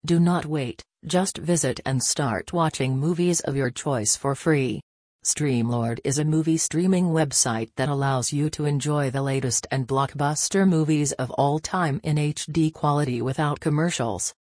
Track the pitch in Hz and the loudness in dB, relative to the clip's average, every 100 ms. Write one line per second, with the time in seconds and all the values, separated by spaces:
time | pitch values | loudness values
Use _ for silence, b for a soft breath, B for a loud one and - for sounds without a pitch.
0 | 147 170 170 175 151 156 123 - - _ | 2 4 4 2 -2 -4 -4 -8 -16 _
1 | 156 180 190 - 156 170 131 - - 131 | -2 0 0 -4 0 0 0 -2 -2 -2
2 | - - 139 101 - 175 160 - 131 131 | 0 -2 0 -2 -2 0 0 0 -2 0
3 | 151 170 175 170 - 139 131 113 - 127 | 0 2 2 0 -2 -2 -2 -2 -2 -2
4 | 107 - 139 135 170 151 127 107 - _ | 0 -2 -2 -2 2 2 0 -4 -10 _
5 | _ _ - - 151 123 117 120 117 117 | _ _ -6 -2 0 0 0 0 -2 -2
6 | - 139 151 156 160 160 - 156 185 185 | -2 0 2 2 2 0 0 0 2 4
7 | 180 160 151 - 127 113 117 - 131 139 | 2 2 2 0 0 -2 -4 -4 -2 0
8 | 139 135 120 147 147 - 147 143 147 147 | 0 0 -2 -2 -2 -2 -2 0 0 0
9 | 135 135 139 135 127 - - 135 120 135 | 0 0 -2 0 0 -2 -2 -4 0 0
10 | 139 143 143 151 - 196 190 165 156 151 | 0 0 -2 0 0 2 4 4 4 2
11 | 143 - 127 - 139 151 - 190 165 135 | 0 -2 -4 0 2 0 -2 -2 0 -2
12 | - 151 147 151 - 156 156 - 151 147 | 0 0 0 -4 -4 0 0 2 0 2
13 | 143 123 120 131 151 147 160 147 175 - | 0 -2 -2 0 -2 0 0 2 0 0
14 | 117 95 - - | -2 -2 -6 -8